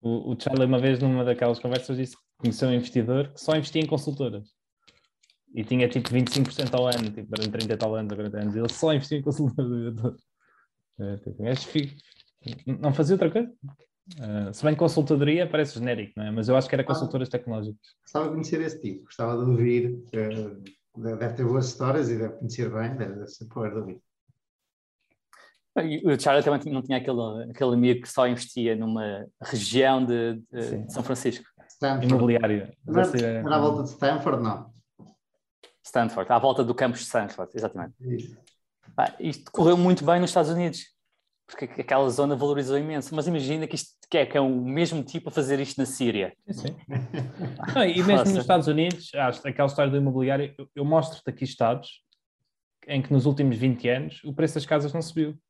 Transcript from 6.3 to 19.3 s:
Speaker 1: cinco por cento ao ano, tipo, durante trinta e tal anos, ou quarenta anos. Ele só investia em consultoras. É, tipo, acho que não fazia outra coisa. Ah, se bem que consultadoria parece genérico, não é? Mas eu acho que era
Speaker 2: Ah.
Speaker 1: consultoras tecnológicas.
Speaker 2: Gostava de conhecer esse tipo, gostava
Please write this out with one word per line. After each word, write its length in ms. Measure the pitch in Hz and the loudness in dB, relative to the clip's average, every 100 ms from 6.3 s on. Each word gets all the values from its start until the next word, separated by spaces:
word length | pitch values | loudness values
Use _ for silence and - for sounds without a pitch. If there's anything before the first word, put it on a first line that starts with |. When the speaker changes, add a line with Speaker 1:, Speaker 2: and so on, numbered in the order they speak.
Speaker 1:
cinco 160 | 143 127 | 2 0
por 60 | |
cento 200 | - 123 | 0 -2
ao 120 | 123 123 | 0 0
ano, 240 | 120 110 | 0 -4
tipo, 200 | 104 104 | -8 -8
durante 200 | 107 107 | -4 -4
trinta 240 | 110 110 | -4 -4
e 20 | 110 | -2
tal 180 | 110 | -2
anos, 160 | 110 107 | -2 -4
ou 60 | 101 | -6
quarenta 220 | 104 104 | -8 -6
anos. 180 | 104 104 | -4 -2
Ele 120 | 117 | -4
só 240 | - 160 | 0 2
investia 260 | 151 139 147 | 2 0 -4
em 40 | |
consultoras. 1000 | 143 147 143 - 127 120 117 113 117 - _ _ _ _ _ _ _ _ | -2 -2 -2 0 -2 -2 -4 -4 -4 -6 _ _ _ _ _ _ _ _
É, 180 | 101 101 | -10 -8
tipo, 280 | 101 101 107 | -12 -8 -4
acho 220 | 131 - | -4 -2
que 280 | 156 139 - _ _ _ _ - - - | -4 -4 -10 _ _ _ _ -16 -12 -8
não 260 | 131 147 | -2 0
fazia 220 | 139 151 | 2 2
outra 160 | 190 175 | 4 2
coisa. 220 | 220 240 - - - _ _ _ 170 | 0 -4 -8 -20 -20 _ _ _ -14
Ah, 340 | 110 104 101 | -6 -4 -4
se 120 | 107 | 0
bem 80 | 151 | 0
que 60 | 151 | 4
consultadoria 680 | 170 - 147 151 143 160 175 | 2 2 2 4 4 2 0
parece 320 | 156 147 113 | 0 -2 -2
genérico, 360 | 123 117 104 - | -4 -4 -6 -8
não 80 | 107 | -6
é? 40 | |
Mas 180 | 110 110 | -4 4
eu 80 | 131 | 4
acho 120 | 135 | 4
que 60 | |
era 80 | 139 | -2
Speaker 2:
Ah. 40 | 135 | 0
Speaker 1:
consultoras 420 | 131 131 135 127 | -2 -2 -4 -4
tecnológicas. 680 | 120 - 113 107 107 _ _ | -6 -6 -8 -8 -12 _ _
Speaker 2:
Gostava 240 | _ 151 156 | _ -4 -2
de 60 | |
conhecer 280 | 156 143 165 | -4 -4 -4
esse 180 | 160 - | -4 -6
tipo, 240 | - - | -10 -10
gostava 320 | - - 117 | -16 -6 -4